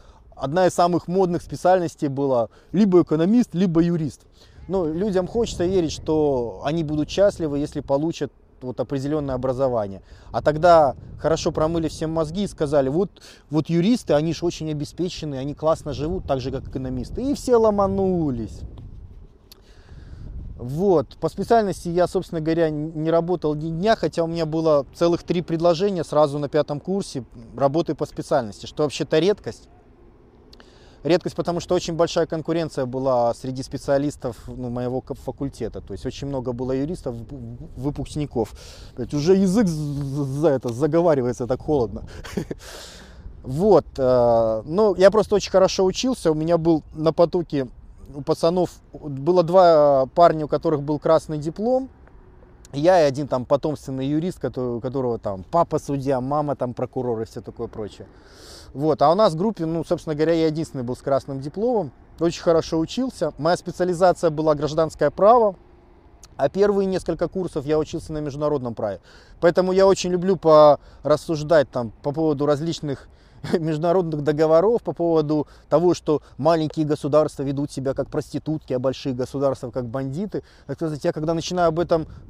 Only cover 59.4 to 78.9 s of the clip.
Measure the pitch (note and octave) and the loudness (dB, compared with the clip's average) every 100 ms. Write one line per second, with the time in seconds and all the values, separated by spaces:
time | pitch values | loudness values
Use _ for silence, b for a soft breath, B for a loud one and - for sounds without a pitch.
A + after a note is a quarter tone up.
59.4 | A3 G3+ D#3+ E3 D3+ D#3+ - D3+ D#3 E3 | -2 -2 -4 -4 -4 -4 -4 -2 2 2
60.4 | D#3+ D3+ D#3 C#3 A#2+ B2+ - C3+ C3+ C3+ | 0 -2 -6 -6 -8 -6 -2 -2 -2 -10
61.4 | C#3 F#3+ A#3 A3+ D3 - - - E3 - | -10 -4 -2 -2 -4 -10 -20 -4 -4 0
62.4 | F3+ E3 - D#3+ E3 - C4 - D#3 - | 2 2 2 -2 -2 -4 -6 -4 -6 -2
63.4 | D#3 F3 - E3 F3+ E3 F3+ E3 E3+ D3+ | 0 0 -2 -4 -2 4 4 4 0 0
64.4 | D#3 D3+ D3+ D#3 D#3+ - D3 F3 G3 B3 | 0 0 0 0 -2 0 -2 4 6 6
65.4 | G#3+ F3+ _ - _ _ _ - - - | 4 -2 _ -20 _ _ _ -20 -18 -4
66.4 | C#3 F#3 G3+ G3+ G3 F3+ - E3 E3+ F#3+ | -2 2 2 2 0 -2 -4 -2 -2 -4
67.4 | E3+ D#3 C3+ D#3 D3 E3 - D3+ D3+ C#3 | -6 -6 -2 0 -2 -6 -8 -8 -8 -4
68.4 | D3+ D3 B2 A2+ G#2+ F#2+ - b b b | -2 -2 -4 -6 -6 -6 -12 b b b
69.4 | E3+ E3 F#3 F#3 G3 F#3 F3+ F3+ F#3 F#3 | 2 2 2 4 4 4 0 -2 0 2
70.4 | D#3+ D3+ D3+ C#3 - - C#3+ D3 - D#3 | 6 10 10 6 0 -6 0 0 0 -4
71.4 | D3+ E3 C3 B2+ A2+ - C#3+ C#3+ D#3+ C#3 | 2 4 4 -2 -6 -6 -6 -2 0 0
72.4 | C#3+ C#3+ E3+ D#3+ D3+ C3 - b b b | 0 0 -2 -6 -6 -8 -10 b b b
73.4 | - F#3 D#3 D3+ E3+ F#3 E3 D3+ D3 D3+ | -2 -2 0 0 2 2 0 -2 0 2
74.4 | D#3 D#3+ G3 A#3 - D3 E3+ D#3+ D3 D3+ | 4 6 4 2 -2 -2 0 2 2 0
75.4 | - b b D3 F3 E3 - D3 b b | -2 b b 2 4 2 0 -2 b b
76.4 | D3+ E3+ D#3 - D3+ D3+ D3 D3 D3+ - | 2 2 0 -2 -2 -2 0 2 2 -2
77.4 | C#3 C#3 C#3+ - C3+ C3 C3 D3+ - D3 | -6 -4 -6 -6 -4 -4 -4 -6 -6 -6
78.4 | - D#3 - B2+ C3 | -6 -6 -4 -2 -2